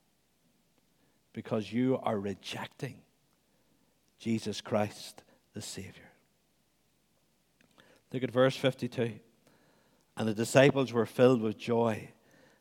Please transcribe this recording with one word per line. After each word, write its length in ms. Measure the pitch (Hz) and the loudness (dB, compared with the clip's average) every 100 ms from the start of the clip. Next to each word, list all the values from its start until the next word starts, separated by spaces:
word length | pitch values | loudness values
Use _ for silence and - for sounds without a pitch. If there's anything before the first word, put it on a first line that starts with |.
| _ _ _ _ _ _ _ _ _ _ _ _ _ | _ _ _ _ _ _ _ _ _ _ _ _ _
because 400 | - - 113 101 | -14 -6 -6 -4
you 280 | 113 127 127 | -2 0 0
are 160 | 113 110 | -2 -4
rejecting 800 | 98 95 - - - - - - _ _ _ _ _ _ _ _ _ _ _ _ | -4 -8 -10 -12 -12 -10 -12 -12 _ _ _ _ _ _ _ _ _ _ _ _
Jesus 420 | 117 113 110 98 | -4 -2 -4 -8
Christ, 640 | - 107 104 - - - _ _ _ | -4 -2 -2 -6 -20 -20 _ _ _
the 80 | - | -14
Savior." 500 | - - 95 - - _ _ _ _ _ _ _ _ _ _ _ _ _ _ _ _ _ - - _ | -12 -12 -14 -18 -20 _ _ _ _ _ _ _ _ _ _ _ _ _ _ _ _ _ -20 -20 _
Look 100 | 131 | -6
at 80 | 120 | -2
verse 260 | 120 131 - | 4 4 4
fifty-two. 580 | 135 - 120 - 117 107 - _ _ _ _ _ _ _ _ - | -2 -2 -6 -4 -4 -6 -18 _ _ _ _ _ _ _ _ -4
And 100 | 110 | -4
the 80 | 104 | -2
disciples 580 | 113 139 139 135 123 | 4 6 6 6 0
were 140 | 117 107 | 0 -2
filled 340 | - 127 127 | 4 6 6
with 160 | 110 101 | 0 -4
joy 520 | - 117 113 104 - - _ - - _ | -2 0 0 -2 -10 -20 _ -20 -20 _